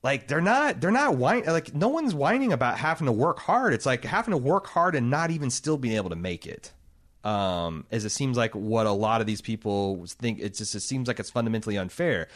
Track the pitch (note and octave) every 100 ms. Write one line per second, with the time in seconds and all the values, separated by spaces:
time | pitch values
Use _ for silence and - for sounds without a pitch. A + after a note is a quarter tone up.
0 | C3 C#3 - D3 F3+ B3+ D4 D#3+ D#3+ A#3+
1 | C#4+ C#3 B2 A#3 D#3+ E3 D#3+ C#3+ G#3 D#4+
2 | D4 D#3 C#3 A#3+ C4 C#3+ B2 - D3+ D#3+
3 | C#3+ G#2+ D3+ - - A3 B3+ A3 - B2+
4 | B2+ F#3+ A#3 F3 B2+ F#3 - - F3 D#3
5 | A#2+ C#3+ E3 E3 C#3 - - D#3 B2+ A2
6 | F#2 E2+ F#2 E2+ D2+ - - - - _
7 | - _ G#2 G#2 G2 F2+ E2+ D#2+ - A2+
8 | G#2+ - C3+ A#2+ A2+ G#2+ G#2+ A2+ A2 G2+
9 | G#2+ A2+ A2 G#2 - A2 G#2+ G2+ G2 F#2+
10 | F2 - A#2+ A2 G2+ G2 G#2+ G#2 - C3
11 | B2 A#2+ G2+ B2 A#2 A2 A2 G2+ F#2 -
12 | F3 G#2+ D#2+